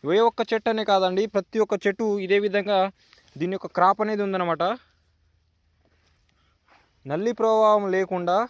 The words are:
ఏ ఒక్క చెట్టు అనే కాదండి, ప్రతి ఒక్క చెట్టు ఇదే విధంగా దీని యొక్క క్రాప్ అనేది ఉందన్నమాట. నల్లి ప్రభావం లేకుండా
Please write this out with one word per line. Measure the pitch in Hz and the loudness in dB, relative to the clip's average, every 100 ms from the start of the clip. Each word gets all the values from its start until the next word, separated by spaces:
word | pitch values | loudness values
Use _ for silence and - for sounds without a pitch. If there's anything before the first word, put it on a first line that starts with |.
| 143 190 | 0 2
ఏ | 233 | 2
ఒక్క | - 220 | 0 -4
చెట్టు | 220 226 | -2 -2
అనే | 220 214 | -2 0
కాదండి, | 196 185 185 214 202 | 2 2 0 -2 -4
ప్రతి | 185 220 | -4 -2
ఒక్క | 208 202 | -2 0
చెట్టు | 202 196 220 202 185 | -2 -2 -4 -2 0
ఇదే | 202 | 0
విధంగా | 208 202 196 196 196 _ _ _ _ 135 | 0 -2 0 0 0 _ _ _ _ -8
దీని | 175 190 | -6 -4
యొక్క | - - | -6 2
క్రాప్ | 180 202 | 2 2
అనేది | 214 208 202 | -2 -2 -4
ఉందన్నమాట. | 190 175 165 175 247 _ _ _ _ _ _ _ _ _ _ _ _ _ _ _ _ _ _ _ _ _ _ 135 | -2 -2 -2 -2 -4 _ _ _ _ _ _ _ _ _ _ _ _ _ _ _ _ _ _ _ _ _ _ -8
నల్లి | 156 220 226 | -4 -2 0
ప్రభావం | 220 220 214 214 196 185 | 2 4 4 4 2 -2
లేకుండా | 185 185 175 185 | -2 -2 0 0